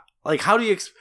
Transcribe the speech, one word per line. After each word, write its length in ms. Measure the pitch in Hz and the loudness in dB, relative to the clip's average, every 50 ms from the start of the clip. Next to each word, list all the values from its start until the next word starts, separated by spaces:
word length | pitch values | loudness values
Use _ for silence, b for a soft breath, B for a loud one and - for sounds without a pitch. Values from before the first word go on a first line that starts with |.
| - _ _ _ - | -10 _ _ _ -4
like, 180 | - 156 147 | -2 -2 0
how 160 | - 170 208 | 2 2 2
do 60 | 233 240 | 2 2
you 100 | 220 196 | 0 -2
ex-, 180 | - - - B B | -2 -4 -10 B B